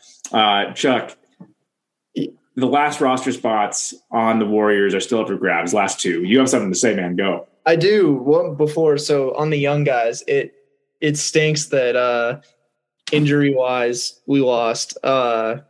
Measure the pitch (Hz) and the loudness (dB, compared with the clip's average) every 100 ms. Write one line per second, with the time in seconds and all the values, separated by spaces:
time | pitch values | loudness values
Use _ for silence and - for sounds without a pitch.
0 | - - - 110 107 101 101 - 147 120 | -20 -20 -6 0 2 2 0 -2 0 0
1 | - - _ - - _ _ _ _ _ | -2 -14 _ -20 -20 _ _ _ _ _
2 | _ - - - _ - 127 139 147 143 | _ -8 -8 -8 _ -4 0 2 0 0
3 | 139 127 135 - 117 110 104 - - - | 0 0 -2 -4 -2 0 -2 -4 -10 -12
4 | _ 117 113 110 104 107 107 104 101 95 | _ -2 2 2 2 2 4 4 2 0
5 | - 117 104 95 92 85 87 104 95 - | 0 -2 -2 -2 0 0 0 0 0 -2
6 | 92 85 90 123 131 123 101 90 120 98 | -4 -2 2 4 4 0 -2 0 0 0
7 | 87 90 98 - - _ 160 165 185 214 | -2 -2 -2 -2 -8 _ 0 2 4 4
8 | 170 135 131 160 175 143 151 156 156 143 | 2 2 2 2 0 -2 -2 0 2 2
9 | 147 143 131 - 151 147 143 147 143 123 | 0 0 -2 -2 -2 0 0 0 0 0
10 | 117 120 - 139 - _ _ _ _ - | -2 -4 -2 -2 -2 _ _ _ _ -6
11 | 151 147 - 160 156 151 - 139 123 123 | -4 -2 -2 0 0 0 -2 0 2 2
12 | 123 120 117 143 _ _ _ _ _ _ | 0 0 -2 -4 _ _ _ _ _ _
13 | - 151 147 147 143 131 127 127 120 123 | -4 0 2 2 2 2 0 0 -2 -2
14 | - - - 139 127 120 117 123 - - | -8 -10 -2 0 2 2 0 -2 -6 -6
15 | 135 131 120 113 110 120 - | -2 0 0 0 -2 -6 -10